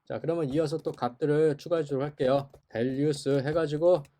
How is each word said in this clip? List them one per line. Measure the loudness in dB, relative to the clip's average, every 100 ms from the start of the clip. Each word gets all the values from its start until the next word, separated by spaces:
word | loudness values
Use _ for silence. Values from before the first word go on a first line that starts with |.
자, | -10 -6
그러면 | -4 -2 -2
이어서 | 0 -2 -4
또 | -6
값들을 | -4 -4 -2 0 4 2 2
추가해 | -2 -4
주도록 | -2 -2
할게요. | -4 -2 2 2 0 -12 _
밸류스 | -4 -2 0 0 0 0 0
해가지고 | 0 0 -2 2 4 4 0 _